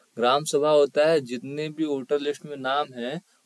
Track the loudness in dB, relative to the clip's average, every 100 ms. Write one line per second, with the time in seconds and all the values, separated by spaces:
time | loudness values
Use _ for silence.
0 | _ 0 2 2 0 0 4 4 4 4
1 | 4 2 0 -8 -8 -8 -8 -4 -2 -2
2 | -2 -2 -2 -6 -10 -8 -2 -2 -2 -6
3 | -6 -8 _ _